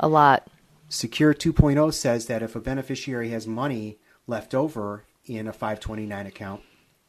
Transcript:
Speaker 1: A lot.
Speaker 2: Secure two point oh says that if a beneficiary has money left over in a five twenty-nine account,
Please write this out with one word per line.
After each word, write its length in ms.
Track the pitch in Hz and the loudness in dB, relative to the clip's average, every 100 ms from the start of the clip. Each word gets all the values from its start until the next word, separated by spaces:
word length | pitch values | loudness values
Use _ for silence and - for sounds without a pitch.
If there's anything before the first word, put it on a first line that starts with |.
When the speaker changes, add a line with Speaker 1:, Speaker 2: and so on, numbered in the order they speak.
Speaker 1:
A 60 | 156 | 4
lot. 380 | 156 147 135 - _ _ _ - | 6 8 6 2 _ _ _ -12
Speaker 2:
Secure 460 | - 117 - 151 | -8 -4 2 4
two 180 | 147 165 | 4 2
point 240 | 160 151 139 | 4 6 6
oh 120 | 156 | 2
says 360 | 156 131 120 113 | 2 0 0 -2
that 140 | 113 | -4
if 120 | 113 | -4
a 60 | 117 | -8
beneficiary 680 | 107 135 131 131 - 123 113 | -6 -6 -6 -8 -6 -6 -6
has 160 | 113 107 | -6 -6
money 500 | 113 143 120 107 107 _ _ - | -4 -4 -4 -8 -14 _ _ -8
left 260 | 113 - | -8 -4
over 500 | 131 156 120 104 104 - _ - | -2 -2 -2 -6 -8 -14 _ -10
in 220 | 113 107 | -8 -8
a 40 | |
five 280 | - 110 107 | -6 -6 -6
twenty-nine 460 | - 110 107 101 98 | -8 -8 -8 -8 -10
account, 360 | - 101 101 - _ _ _ | -12 -12 -12 -16 _ _ _